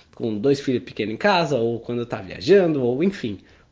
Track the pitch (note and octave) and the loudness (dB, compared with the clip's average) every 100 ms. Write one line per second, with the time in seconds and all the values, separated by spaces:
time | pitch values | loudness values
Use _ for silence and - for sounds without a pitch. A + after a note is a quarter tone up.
0 | - - A#2 G#2+ C3+ C#3+ - A#2+ - C3 | -20 -8 -6 0 2 2 0 -2 -4 -6
1 | G#2+ A2+ G3+ F#3 D#3 C3 A#2 A2+ - A#2+ | -6 0 2 2 2 0 0 -2 -6 -6
2 | A#2 G#2+ F#2 E2 G#2 G3 F3 D3 B2 B2+ | -6 -8 -10 -6 4 6 6 2 0 0
3 | F#3+ G3 A#2 F#2+ - - _ | 0 -2 -6 -8 -14 -20 _